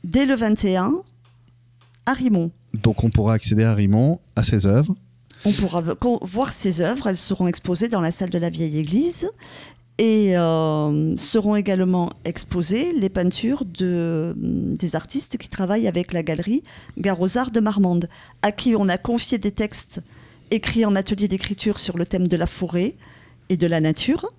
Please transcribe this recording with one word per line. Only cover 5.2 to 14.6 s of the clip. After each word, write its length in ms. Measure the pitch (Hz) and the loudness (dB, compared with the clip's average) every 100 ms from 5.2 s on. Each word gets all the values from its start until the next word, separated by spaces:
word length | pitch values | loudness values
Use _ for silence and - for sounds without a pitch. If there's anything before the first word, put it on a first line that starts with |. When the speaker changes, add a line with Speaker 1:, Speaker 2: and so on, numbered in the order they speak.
| _ - 208 | _ -4 -2
Speaker 1:
On 60 | |
pourra 280 | 202 190 175 | 0 0 -2
v-, 120 | 160 - | -2 -2
con-, 200 | 240 233 | 0 -2
voir 300 | 180 196 269 | -2 -4 -4
ses 280 | - 196 165 | -2 -2 0
œuvres, 240 | 175 254 233 | 0 0 -2
elles 100 | 185 | -4
seront 300 | - 196 185 | -4 0 0
exposées 420 | 175 - 175 233 | 0 -4 -2 0
dans 120 | 214 | 0
la 80 | 165 | -2
salle 180 | 175 185 | -2 -4
de 60 | 180 | -2
la 120 | 170 | -2
Vieille 280 | 160 165 151 | -2 -4 -2
Église 520 | 151 202 339 339 370 - - - - - _ - | 0 0 0 -2 -6 -8 -20 -20 -20 -20 _ 0
et, 380 | 226 220 202 175 | 2 4 4 4
euh, 800 | 170 160 160 151 151 151 160 - | 2 2 2 0 0 0 0 -2
seront 400 | - 226 208 208 | 0 0 2 0
également 540 | 202 185 185 180 170 - - | 0 0 2 2 0 -4 -8
exposées 680 | 170 - 180 165 214 349 330 | -8 -6 -4 -2 -2 0 0
les 100 | 190 | 0
peintures 560 | 190 180 - 226 285 | 0 0 0 -2 -2
de, 680 | 202 170 185 175 170 165 170 - | -6 -4 -2 0 -2 -2 -4 -4
des 600 | 170 170 | -2 -2